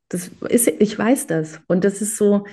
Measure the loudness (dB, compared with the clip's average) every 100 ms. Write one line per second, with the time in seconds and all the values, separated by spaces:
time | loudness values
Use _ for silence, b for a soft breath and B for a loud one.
0 | -10 -10 -10 -10 0 2 2 2 0 2
1 | 0 0 0 -2 -4 -8 -2 0 2 0
2 | -6 0 2 2 -2